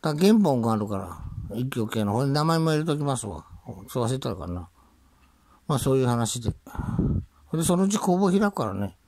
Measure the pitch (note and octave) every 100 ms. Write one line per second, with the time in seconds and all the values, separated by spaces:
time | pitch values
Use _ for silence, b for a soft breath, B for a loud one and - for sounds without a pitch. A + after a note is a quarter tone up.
0 | D#3+ D3 F#3+ A3 F#3 B2+ A#2 A2 G2+ G2
1 | F#2+ E2 - - - G#2+ C3 B2+ A2 A2+
2 | G#2 G#2+ C#3 C#3+ D#3 E3 D#3+ D3+ E3 D3
3 | C#3+ B2+ G#2 D#2+ - - - F2+ G2 C3
4 | A#2 C3 C3+ F#2+ F2 F2 E2+ b b b
5 | b b b b b b - C#3+ C#3 C3+
6 | B2+ A#2 A2+ A#2+ A2+ - - B B B
7 | B B - _ - D#3+ E3 F3 F#3+ G#3
8 | - F3+ G3 F#3+ G3+ G3 A2 G2 G2 -